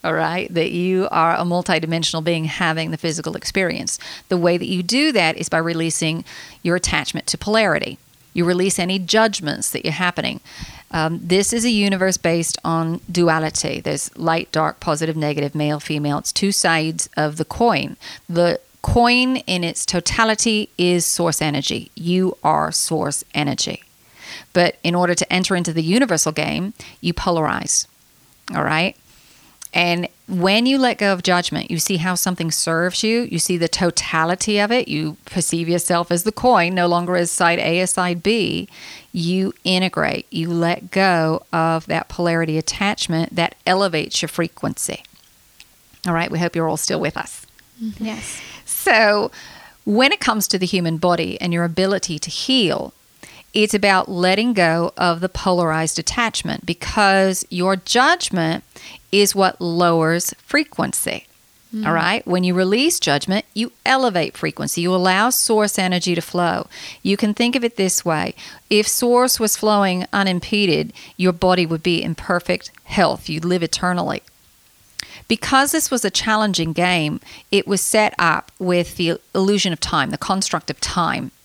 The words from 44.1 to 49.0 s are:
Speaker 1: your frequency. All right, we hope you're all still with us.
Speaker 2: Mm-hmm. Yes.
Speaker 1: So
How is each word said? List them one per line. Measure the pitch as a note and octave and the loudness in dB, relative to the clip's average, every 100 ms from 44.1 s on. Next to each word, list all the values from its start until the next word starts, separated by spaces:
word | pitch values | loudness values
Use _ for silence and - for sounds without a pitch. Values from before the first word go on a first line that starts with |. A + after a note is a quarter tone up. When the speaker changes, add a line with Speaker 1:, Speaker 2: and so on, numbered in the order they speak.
| - | -4
Speaker 1:
your | D#3 | -4
frequency. | - E3 - - - - - - - _ _ _ _ - _ _ - | -4 -4 -4 -8 -6 -8 -8 -16 -20 _ _ _ _ -20 _ _ -10
All | F3+ | -2
right, | E3 F3 | -2 -2
we | D#3+ | -2
hope | F3 | -2
you're | E3 D#3+ | 0 -2
all | D#3 | -2
still | - D3 | -2 -2
with | D#3+ - | -2 -6
us. | - - - _ _ - | -10 -14 -20 _ _ -10
Speaker 2:
Mm-hmm. | A3 G3+ | -10 -6
Yes. | G#3+ A3 - - - - | -8 -8 -12 -14 -16 -18
Speaker 1:
So | - - - A3 | -10 -2 4 6